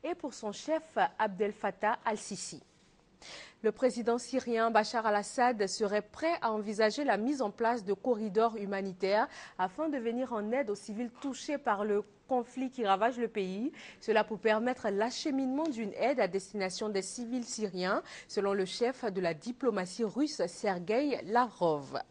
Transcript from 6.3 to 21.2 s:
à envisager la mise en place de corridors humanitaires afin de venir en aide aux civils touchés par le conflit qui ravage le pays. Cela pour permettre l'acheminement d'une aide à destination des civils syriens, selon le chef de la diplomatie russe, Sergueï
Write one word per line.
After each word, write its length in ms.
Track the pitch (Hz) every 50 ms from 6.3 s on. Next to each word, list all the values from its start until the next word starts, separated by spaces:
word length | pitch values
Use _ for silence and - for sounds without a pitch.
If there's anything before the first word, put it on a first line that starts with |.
| 339 - -
à 100 | 233 220
envisager 520 | 214 208 208 220 196 220 214 208 285 294
la 120 | 277 214
mise 240 | 196 214 254 294 269
en 100 | 220 202
place 340 | - - 233 220 240 247 196
de 100 | 185 202
corridors 640 | 196 - 262 247 208 220 214 180 220 226 233 220
humanitaires 720 | 226 202 190 202 196 196 196 185 185 - 190 196 214 247 - - - - - -
afin 320 | - 185 180 180 - 311 330
de 80 | 285
venir 380 | 269 226 233 233 240 262 247 240
en 160 | 214 208 214
aide 180 | 233 269 285 208
aux 60 | 208
civils 360 | - - - 208 208 247 233 233 -
touchés 380 | - 285 247 - - - 294 277
par 260 | 285 247 214 196 208
le 180 | 220 208 202 208 - - _ _
conflit 440 | - 269 247 233 240 - 262 262 262
qui 140 | 254 - 233
ravage 340 | 196 196 190 214 240 262 233
le 100 | 240 220
pays. 420 | - 214 190 185 185 196 233 302 - - - - - -
Cela 240 | - - 220 220 208
pour 160 | 208 220 196
permettre 480 | - 220 214 220 226 247 254 - - 220
l'acheminement 800 | 196 196 214 240 247 - - 330 269 269 269 254 262 277 320 330
d'une 240 | 262 220 226 202 -
aide 260 | - 185 247 285 247
à 80 | 214
destination 640 | 185 170 196 190 - - 208 190 185 185 - 226 214
des 140 | 208 196 190
civils 420 | 196 - - 240 226 247 254 233
syriens, 580 | 226 - - 214 196 175 185 180 185 208 294 349 - - - -
selon 280 | - - 220 196 196 196
le 100 | 202 190
chef 400 | 180 - - 240 240 262 - -
de 160 | 220 185 196
la 140 | 185 170 165
diplomatie 680 | 151 - 226 247 - - 247 208 196 180 180 - - 233
russe, 400 | 208 160 233 294 294 - - 185 175
Sergueï 720 | - - - 208 190 180 175 165 220 247 294 294 247 -